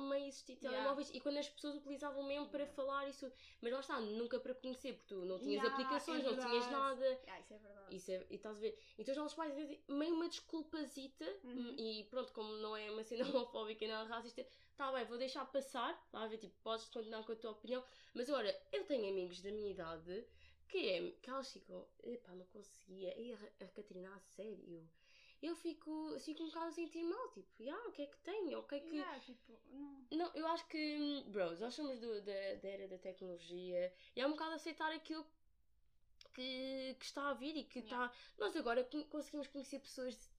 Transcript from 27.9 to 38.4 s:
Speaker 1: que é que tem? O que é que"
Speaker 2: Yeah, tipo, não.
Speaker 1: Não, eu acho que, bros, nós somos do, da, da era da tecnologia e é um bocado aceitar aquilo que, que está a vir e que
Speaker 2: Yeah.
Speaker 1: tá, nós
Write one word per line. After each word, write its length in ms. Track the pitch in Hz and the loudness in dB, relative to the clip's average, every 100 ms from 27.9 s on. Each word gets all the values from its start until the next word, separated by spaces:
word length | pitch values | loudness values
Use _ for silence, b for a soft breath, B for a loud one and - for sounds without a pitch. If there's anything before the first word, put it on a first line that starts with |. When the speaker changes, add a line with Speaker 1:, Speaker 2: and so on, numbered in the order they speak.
Speaker 1:
que 120 | - | -4
é 20 | 285 | -6
que 120 | - | -4
tem? 360 | - 415 349 226 | -2 0 2 0
O 60 | |
que 140 | 226 285 | 0 -2
é 40 | |
que" 160 | 320 311 | 0 -2
Speaker 2:
Yeah, 240 | 285 277 | 0 -4
tipo, 380 | 262 233 - 226 - | -8 -16 -16 -20 -14
não. 340 | 262 285 277 247 | -8 -8 -10 -2
Speaker 1:
Não, 200 | 302 339 311 | 2 2 2
eu 100 | 320 | 2
acho 220 | 330 - | 2 2
que, 560 | 320 302 302 294 285 - | 0 2 4 2 2 0
bros, 300 | 202 175 170 | 2 4 2
nós 140 | 226 | -2
somos 260 | 247 294 254 | 0 -2 0
do, 220 | 233 214 | -2 -2
da, 320 | 202 196 196 196 | 0 0 0 -2
da 80 | 196 | -2
era 180 | 196 190 | -4 -4
da 100 | 185 | -6
tecnologia 920 | 196 185 185 175 170 175 180 175 180 B B - | -6 -4 -6 -6 -6 -6 0 2 2 B B 2
e 60 | |
é 60 | 269 | 4
um 40 | |
bocado 220 | 302 320 | 4 0
aceitar 380 | 320 330 311 311 | -2 -4 2 2
aquilo 340 | 320 - 320 311 - - - - - - - - - - | 2 -2 -6 -6 -14 -20 -20 -20 -20 -20 -20 -20 -20 -14
que, 640 | - 254 254 262 269 262 262 | -6 -2 0 0 0 -2 -4
que 60 | - | -4
está 240 | - 277 | 0 2
a 40 | |
vir 220 | 247 269 311 | 2 0 -2
e 60 | |
que 160 | 240 247 | -4 -6
Speaker 2:
Yeah. 280 | 220 240 247 | -4 0 0
Speaker 1:
tá, 60 | 247 B | 0 B
nós 180 | - | 0